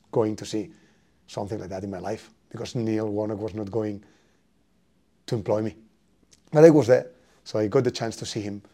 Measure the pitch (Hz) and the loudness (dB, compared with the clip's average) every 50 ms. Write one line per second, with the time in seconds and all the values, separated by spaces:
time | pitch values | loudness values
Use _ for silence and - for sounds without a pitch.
0 | _ _ - 127 113 107 107 - - - - 110 101 85 - - _ _ _ _ | _ _ -2 0 0 0 -2 -6 -10 -8 -8 -8 -8 -8 -12 -20 _ _ _ _
1 | _ _ _ _ _ - - - 107 98 113 104 92 92 95 95 98 101 95 90 | _ _ _ _ _ -16 -10 -10 -8 -8 -8 -10 -10 -10 -10 -10 -8 -8 -10 -10
2 | 87 95 110 110 - - _ _ _ _ - 110 117 113 - 127 113 110 110 107 | -8 -8 -8 -8 -10 -16 _ _ _ _ -14 -12 -12 -8 -6 -6 -4 -2 -2 -2
3 | 110 110 101 104 107 107 110 98 104 110 92 110 107 98 92 117 110 107 104 101 | -2 -4 -4 -4 -4 -4 -4 -6 -8 -8 -8 -8 -8 -6 -4 -4 -4 -4 -6 -8
4 | - - _ _ _ _ _ _ _ _ _ _ _ _ _ _ _ _ _ _ | -12 -20 _ _ _ _ _ _ _ _ _ _ _ _ _ _ _ _ _ _
5 | _ _ _ _ _ - - 117 95 - 107 107 110 110 - - - _ _ _ | _ _ _ _ _ -8 -6 -6 -2 -2 -2 -2 -2 -4 -8 -10 -20 _ _ _
6 | _ _ _ _ _ _ _ - _ _ - 151 156 170 156 151 131 104 127 123 | _ _ _ _ _ _ _ -20 _ _ 4 10 10 10 10 10 6 6 4 4
7 | - - - _ _ _ _ _ _ - - 110 107 107 101 135 127 123 120 - | 2 0 -12 _ _ _ _ _ _ -6 -2 -2 0 2 2 2 2 2 -2 -4
8 | 117 113 110 - - - - 117 101 104 101 101 101 - | -6 -8 -8 -8 -12 -10 -8 -8 -8 -8 -8 -10 -14 -18